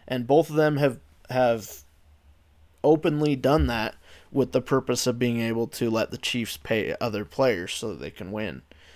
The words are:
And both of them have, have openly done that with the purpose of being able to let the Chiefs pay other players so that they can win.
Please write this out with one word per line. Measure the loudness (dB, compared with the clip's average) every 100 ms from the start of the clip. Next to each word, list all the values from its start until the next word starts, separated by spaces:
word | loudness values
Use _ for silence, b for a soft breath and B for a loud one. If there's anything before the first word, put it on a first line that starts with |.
| b
And | -4 2
both | 4 4
of | 2
them | 2 4
have, | 0 0 -16 _ -4
have | 2 2 2 -4 -18 -20 _ _ _ _ _ _ _ _ -2
openly | 2 4 2 2 0 2
done | 2 4 2
that | 0 -4 -8 b b b
with | -2 0
the | 0
purpose | 2 0 0 0 0
of | 0
being | 0 0
able | -2 -2 -4
to | -2 0
let | 0 -2
the | -4
Chiefs | -4 -4 -4 -8
pay | -2 0 0 -2
other | -4 -4
players | -6 0 2 2 -4
so | -6 -8
that | -8
they | -10
can | -10 -10
win. | -6 -6 -8 -16 b b